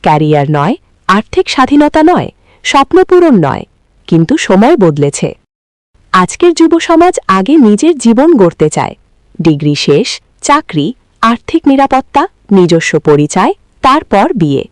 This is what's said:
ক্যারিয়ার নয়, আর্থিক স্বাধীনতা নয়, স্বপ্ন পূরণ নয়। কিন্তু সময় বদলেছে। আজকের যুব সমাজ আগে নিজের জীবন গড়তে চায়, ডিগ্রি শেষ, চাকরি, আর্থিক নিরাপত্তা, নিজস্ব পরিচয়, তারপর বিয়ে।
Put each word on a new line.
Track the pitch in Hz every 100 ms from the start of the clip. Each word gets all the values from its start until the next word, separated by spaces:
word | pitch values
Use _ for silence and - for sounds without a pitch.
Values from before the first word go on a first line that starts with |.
ক্যারিয়ার | 185 151 151 151 139
নয়, | 147 151 302 _ _ -
আর্থিক | 214 - - -
স্বাধীনতা | - 254 285 294 311 311
নয়, | 311 135 _ _ _
স্বপ্ন | - - - 339
পূরণ | 370 359 339 220 143
নয়। | 123 - _ _ _ -
কিন্তু | 165 165 294
সময় | - 190 233 330
বদলেছে। | 180 147 143 - - - _ _ _ _ _ _ _
আজকের | - - - 349
যুব | 320 330 330 -
সমাজ | 330 359 - - 190
আগে | 190 311
নিজের | 220 208 311 302
জীবন | 233 233 311 285
গড়তে | 175 - 156 151
চায়, | - - _ _ _ -
ডিগ্রি | 160 147 147 147
শেষ, | - 143 240 - _ _
চাকরি, | - 294 - 160 151 - _ _
আর্থিক | 226 233 - 330 -
নিরাপত্তা, | 269 277 262 - 269 349 _ _ 196
নিজস্ব | 175 165 - 156 156
পরিচয়, | 147 151 185 233 403 _ _
তারপর | - 285 - 202 254 269
বিয়ে। | 156 135 -